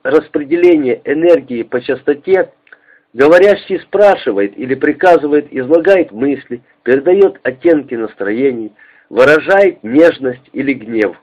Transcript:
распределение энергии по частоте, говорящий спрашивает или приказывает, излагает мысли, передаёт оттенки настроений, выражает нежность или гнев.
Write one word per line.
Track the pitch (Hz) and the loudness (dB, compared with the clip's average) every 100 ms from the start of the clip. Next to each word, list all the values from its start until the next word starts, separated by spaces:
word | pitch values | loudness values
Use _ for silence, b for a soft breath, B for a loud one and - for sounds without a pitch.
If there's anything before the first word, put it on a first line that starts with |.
распределение | 131 151 - 156 143 170 175 160 131 113 - | -2 -2 -2 -6 -4 0 2 2 0 -4 -4
энергии | 147 170 160 123 120 | -2 2 2 0 -10
по | 113 127 | -8 -6
частоте, | - 127 - 143 - 190 170 _ _ b b b b | -6 -4 -4 -4 -2 -2 -2 _ _ b b b b
говорящий | 117 143 175 202 196 - 190 | 0 4 6 4 2 -2 -10
спрашивает | - 196 202 196 - 98 101 - | -6 2 2 2 -2 -4 -4 -6
или | 131 131 | -8 -2
приказывает, | 147 151 185 170 147 147 147 | -2 0 2 2 2 -2 -2
излагает | 131 127 165 170 190 160 | -8 -2 0 2 0 0
мысли, | 104 139 135 - 123 _ _ | -4 -6 -6 -8 -16 _ _
передаёт | - 135 139 190 190 - | -2 0 2 2 2 0
оттенки | 127 127 170 156 135 120 | -10 -4 0 0 -2 -8
настроений, | 110 - 101 110 135 123 107 b b b b | -10 -8 -8 -4 -4 -4 -10 b b b b
выражает | 104 131 156 147 196 196 170 | 0 2 2 2 2 2 -2
нежность | 107 131 165 - 131 123 _ | -4 2 2 2 -6 -8 _
или | - 139 | -8 -6
гнев. | 127 110 113 101 87 | -6 -6 -4 -4 -6